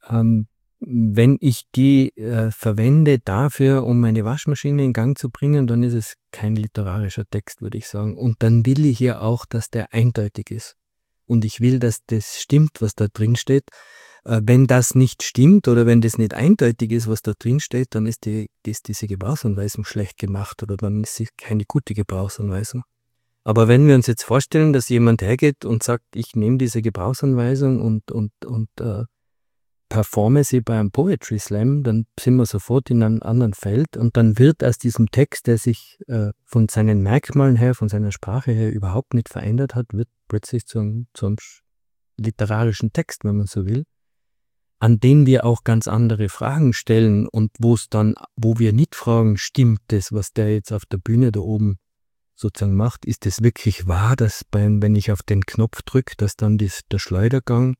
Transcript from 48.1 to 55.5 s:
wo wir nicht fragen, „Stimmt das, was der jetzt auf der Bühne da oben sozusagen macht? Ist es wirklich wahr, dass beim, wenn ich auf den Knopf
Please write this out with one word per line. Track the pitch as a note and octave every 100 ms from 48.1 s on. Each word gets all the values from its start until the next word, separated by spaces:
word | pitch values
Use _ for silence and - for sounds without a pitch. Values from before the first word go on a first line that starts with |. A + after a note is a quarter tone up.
| - - -
wo | A2+ A2+
wir | A2+
nicht | G#2+ E3
fragen, | - - A#2 A2 G2+
„Stimmt | - - B2 G#2+ _
das, | G#2+ -
was | G#2+ F#2+
der | - G#2+
jetzt | G#2+ -
auf | G#2+ -
der | G2
Bühne | - A2+ B2+
da | G#2
oben | F#2 G#2+ G#2+ F#2+ _ _ _ _ _ _
sozusagen | A2 - G2+ G2
macht? | A#2 - -
Ist | A2+ -
es | -
wirklich | A#2 - - - F2+
wahr, | E2+ G#2+ B2+
dass | A2+ -
beim, | - G#2 G#2 G#2
wenn | G#2+
ich | G#2 G2+
auf | G2+
den | - G2+
Knopf | F#2+